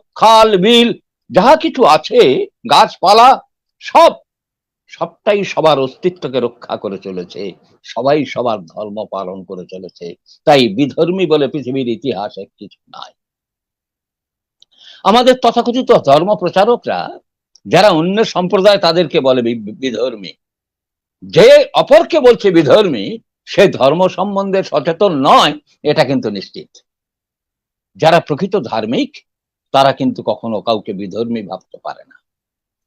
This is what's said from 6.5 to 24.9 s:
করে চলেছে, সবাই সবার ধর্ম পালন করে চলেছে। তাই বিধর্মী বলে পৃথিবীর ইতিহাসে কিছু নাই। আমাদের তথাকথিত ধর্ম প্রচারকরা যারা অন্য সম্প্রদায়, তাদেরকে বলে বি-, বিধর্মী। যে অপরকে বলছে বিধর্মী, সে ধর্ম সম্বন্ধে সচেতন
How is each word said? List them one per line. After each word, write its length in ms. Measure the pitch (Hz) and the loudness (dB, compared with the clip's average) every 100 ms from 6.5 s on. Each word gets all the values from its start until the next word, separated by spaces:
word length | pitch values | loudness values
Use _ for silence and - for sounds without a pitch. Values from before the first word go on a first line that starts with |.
| - - 113 | -8 -12 -10
করে 220 | 104 95 | -10 -12
চলেছে, 540 | 98 92 90 - 98 - _ _ | -12 -14 -14 -14 -14 -16 _ _
সবাই 420 | - 113 131 151 127 | -16 -6 -2 -2 -4
সবার 320 | - 120 107 | -6 -6 -6
ধর্ম 420 | 82 - 107 104 98 | -10 -14 -12 -12 -12
পালন 340 | 98 92 95 | -10 -10 -14
করে 200 | 90 92 87 | -16 -16 -16
চলেছে। 440 | 92 90 - 87 87 _ _ | -18 -20 -18 -18 -18 _ _
তাই 240 | - 143 117 | 0 0 0
বিধর্মী 580 | 98 139 - 170 190 175 | -2 -4 -2 -4 -2 -2
বলে 220 | 151 135 | -2 -2
পৃথিবীর 400 | 156 123 135 120 | -6 -8 -6 -6
ইতিহাসে 560 | 110 139 95 104 - | -6 -8 -8 -10 -14
কিছু 340 | 101 _ 101 _ _ | -20 _ -20 _ _
নাই। 240 | - - _ _ _ _ _ _ _ _ _ _ _ _ _ _ _ _ _ - - | -20 -20 _ _ _ _ _ _ _ _ _ _ _ _ _ _ _ _ _ -20 -6
আমাদের 300 | 180 226 254 | 0 2 2
তথাকথিত 580 | 254 233 233 233 240 254 | 2 0 0 -2 -2 2
ধর্ম 440 | 208 139 147 185 196 | 2 4 2 2 -2
প্রচারকরা 840 | 175 185 226 240 120 90 82 - _ _ _ _ 98 | -2 0 0 -2 -4 -8 -8 -14 _ _ _ _ -2
যারা 240 | 156 208 | 2 4
অন্য 340 | 160 175 202 | 2 -2 -2
সম্প্রদায়, 540 | 220 170 180 202 196 202 | -2 -4 -2 2 2 2
তাদেরকে 420 | 185 165 156 160 | 0 0 0 0
বলে 220 | 131 127 | 0 0
বি-, 320 | 117 120 104 | -2 -6 -10
বিধর্মী। 580 | 110 131 110 127 110 92 - _ _ _ _ _ _ _ _ | -10 -8 -6 -6 -8 -18 -20 _ _ _ _ _ _ _ _
যে 240 | - 147 226 294 262 | -2 4 6 6 4
অপরকে 460 | 151 - 302 294 320 | 0 4 4 4 2
বলছে 300 | 247 233 202 | 4 4 2
বিধর্মী, 680 | 165 147 180 196 120 110 226 _ _ | 2 2 2 2 -2 -8 -12 _ _
সে 240 | - - 190 | -8 0 0
ধর্ম 400 | 117 131 165 185 | 2 0 2 -2
সম্বন্ধে 540 | - 202 196 196 190 | -2 -6 -4 -4 -4
সচেতন 500 | - 147 147 | -4 -4 -4